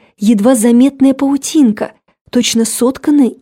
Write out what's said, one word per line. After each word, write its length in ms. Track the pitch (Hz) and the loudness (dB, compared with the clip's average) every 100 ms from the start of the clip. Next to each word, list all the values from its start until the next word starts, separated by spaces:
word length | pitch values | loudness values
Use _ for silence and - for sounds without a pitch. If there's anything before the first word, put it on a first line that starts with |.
| _ _ | _ _
едва 380 | 208 220 220 254 | 0 2 2 2
заметная 580 | 233 240 277 277 269 | 2 2 2 2 0
паутинка, 800 | 269 277 277 - 311 247 208 - - _ _ _ | 0 -2 -4 -2 0 0 0 -8 -14 _ _ _
точно 360 | 247 233 226 226 | -4 -2 -2 -4
сотканная 640 | - 247 269 - 294 240 - | -2 -4 -2 0 2 0 -2